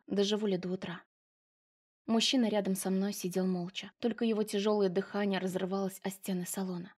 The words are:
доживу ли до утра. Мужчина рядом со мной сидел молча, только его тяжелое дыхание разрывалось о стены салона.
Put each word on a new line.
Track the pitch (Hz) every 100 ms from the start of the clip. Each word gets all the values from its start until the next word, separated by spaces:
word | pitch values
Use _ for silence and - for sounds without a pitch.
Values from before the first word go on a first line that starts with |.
| -
доживу | 196 202 208 214
ли | 185
до | 180
утра. | 185 185 170 - _ _ _ _ _ _ _ _ _ -
Мужчина | 226 220 269 220
рядом | 208 190 190
со | 190
мной | 190 196
сидел | 208 185 185 190
молча, | 180 175 - 202 -
только | 240 220
его | 233 214
тяжелое | 208 208 208 208 190
дыхание | 175 190 202 202 190
разрывалось | 185 180 185 196 190 -
о | 196
стены | - - 180 175
салона. | - 190 175 180 -